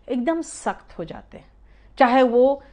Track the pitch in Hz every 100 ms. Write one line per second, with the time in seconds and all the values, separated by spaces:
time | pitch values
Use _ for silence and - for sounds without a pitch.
0 | - 247 247 330 320 - 220 185 - -
1 | 160 110 - - - _ - - - -
2 | 254 254 254 240 262 277 -